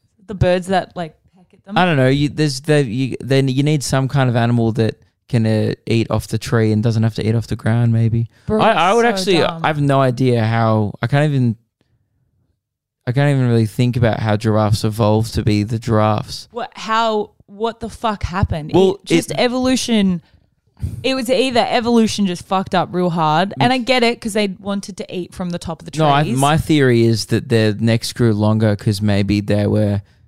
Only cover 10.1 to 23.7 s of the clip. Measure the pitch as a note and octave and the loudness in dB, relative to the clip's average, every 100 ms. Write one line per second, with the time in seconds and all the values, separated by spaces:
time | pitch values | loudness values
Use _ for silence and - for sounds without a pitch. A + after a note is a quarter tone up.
10.1 | B2 C3 A#2 A2 A2+ A2+ A2 G#2 - A#2 | 2 0 2 0 2 2 2 0 -4 -2
11.1 | C#3+ D3+ C#3 B2 A2 _ _ _ _ _ | 0 2 2 0 -2 _ _ _ _ _
12.1 | _ _ _ _ _ _ _ _ _ - | _ _ _ _ _ _ _ _ _ -6
13.1 | B2 C#3+ C#3 B2 A#2 G#2+ - B2 A#2+ A2+ | 0 2 2 2 2 0 0 0 2 0
14.1 | G#2 A2 G#2 A2 G#2+ G#2+ G#2 A2 G#2+ G#2+ | 0 -2 0 0 2 2 0 -2 0 2
15.1 | G#2+ A2+ A#2 G#2+ G#2 G#2 A#2 A#2 A2 G#2+ | 2 0 -2 0 0 0 -4 0 2 2
16.1 | G#2 - - - A#3 - - F#3+ A3 A3+ | 0 -4 -12 -14 -12 -12 -12 -4 -2 0
17.1 | G#3+ G#3 _ _ G3+ A3+ A3 A3+ - A3+ | -2 -6 _ _ -6 -6 -6 -12 -6 -4
18.1 | G3+ - F3+ A#3 E3 D3+ E3+ F#3+ - - | -4 -6 -2 -2 -2 0 2 2 0 0
19.1 | E3 - - B3 B3+ B3+ B3+ - A3 G3 | 0 0 -2 -2 0 0 0 0 2 2
20.1 | F3 _ _ _ _ _ - - - B3+ | 0 _ _ _ _ _ -10 -10 -6 -4
21.1 | C4 B3 A#3+ C4 A#3+ G3 A#3+ A#3 A#3 G#3+ | -4 0 0 2 0 0 0 2 2 2
22.1 | - G3 F3 - F#3+ F#3+ F#3 D3 F3+ F3+ | 0 -4 -4 -4 -4 -2 -2 -2 -2 -2
23.1 | E3+ D#3 D#3 G3+ - A#3+ | 0 0 2 0 0 0